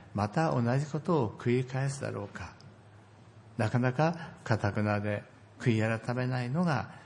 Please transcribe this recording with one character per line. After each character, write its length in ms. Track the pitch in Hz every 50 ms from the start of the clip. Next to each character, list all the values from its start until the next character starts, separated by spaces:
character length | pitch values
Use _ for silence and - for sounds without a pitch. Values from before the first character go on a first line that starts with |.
| - - -
ま 160 | 117 107 107
た 200 | - 160 165 156
同 280 | 147 123 117 117 127 139
じ 80 | 147
こ 140 | - - 151
と 160 | - 185 170 143
を 180 | 117 98 - -
繰 200 | - 123 123 131
り 60 | 127
返 240 | 127 135 131 139 139
す 100 | 139 131
だ 100 | 117 110
ろ 120 | 110 107
う 60 | 101 -
か。 260 | - - 90 - - - - - - - - - - - - - - - - - - - - - - -
な 100 | 110 110
か 100 | - 120
な 140 | 127 127
か 380 | 127 151 156 170 170 - - - - -
頑 400 | - - 113 101 - 101 - 107
な 180 | 104 107 104 104
で 220 | 104 104 104 104 - - - - - - - -
悔 160 | - 127 110
い 240 | 110 110 113 113 113
改 140 | - 127 120
め 120 | 127 127
な 160 | 127 127 127
い 60 | 120 123
の 160 | 139 175 180
が 260 | 170 139 107 - - - - -